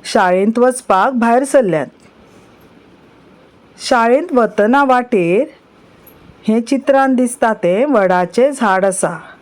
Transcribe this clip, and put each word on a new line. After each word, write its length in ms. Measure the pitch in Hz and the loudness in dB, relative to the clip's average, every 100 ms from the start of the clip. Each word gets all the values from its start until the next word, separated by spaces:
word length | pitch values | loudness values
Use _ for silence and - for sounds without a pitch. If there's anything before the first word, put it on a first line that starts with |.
शाळेंत 540 | - 254 185 185 202 226 | -4 -2 0 0 0 0
वचपाक 540 | 254 247 - 190 220 | 0 -2 -2 0 0
भायर 320 | 254 233 240 | 0 0 0
सरल्यात. 420 | 277 285 214 156 123 _ - _ - - - _ - _ _ _ _ _ - - _ _ _ - | 2 0 0 -4 -6 _ -20 _ -20 -20 -20 _ -20 _ _ _ _ _ -20 -20 _ _ _ -16
शाळेंत 540 | - 247 226 262 359 | -2 0 2 0 0
वतना 520 | 269 214 - 208 269 | -2 -2 0 2 2
वाटेर 640 | 277 247 247 220 170 190 311 - _ _ _ _ - - - - - | 2 0 0 -2 0 0 -2 -8 _ _ _ _ -20 -20 -20 -10 -2
हें 120 | 220 | -2
चित्रांत 560 | 226 269 277 269 269 247 | 0 -4 2 2 2 0
दिसता 360 | 247 - 226 | -2 -2 -2
तें 340 | 220 202 190 285 | 0 -2 0 0
वडाचें 640 | 247 190 180 175 - 269 | 0 2 0 0 0 0
झाड 340 | 277 220 190 | 0 -2 0
आसा. 340 | 196 185 180 165 - - | 0 -2 -6 -6 -16 -20